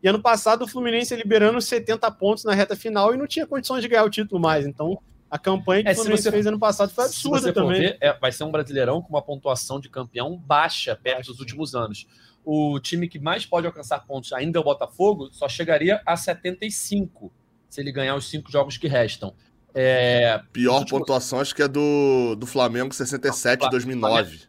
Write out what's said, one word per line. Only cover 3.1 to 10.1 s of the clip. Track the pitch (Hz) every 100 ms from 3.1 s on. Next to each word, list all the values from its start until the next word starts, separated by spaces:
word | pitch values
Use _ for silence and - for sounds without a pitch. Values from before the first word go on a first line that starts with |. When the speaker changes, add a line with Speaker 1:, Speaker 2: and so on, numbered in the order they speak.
Speaker 1:
e | 254
não | 285
tinha | - 311
condições | 277 247 254
de | 226
ganhar | 226
o | 214
título | 208 214 190
mais. | 165 156 143
Então, | 135 156 190 _ _ _
a | 147
campanha | 190 190 220 208
que | 214
Speaker 2:
É, |
Speaker 1:
o |
Speaker 2:
se | 196
Speaker 1:
Fluminense | 220 208
Speaker 2:
você | 208
Speaker 1:
fez | 208 214
ano | 214
passado | 214 208 202
foi | -
Speaker 2:
se | 254
Speaker 1:
absurda | - 277 269
Speaker 2:
você | 175
for |
Speaker 1:
também. | 175 - 190
Speaker 2:
ver, | 190 -
é, | 147 -
vai | 127
ser | 123
um | 151
Brasileirão | 151 143 139 123 151
com | 170
uma | 147
pontuação | 143 139 139 123 - 139
de | 135
campeão | 135 123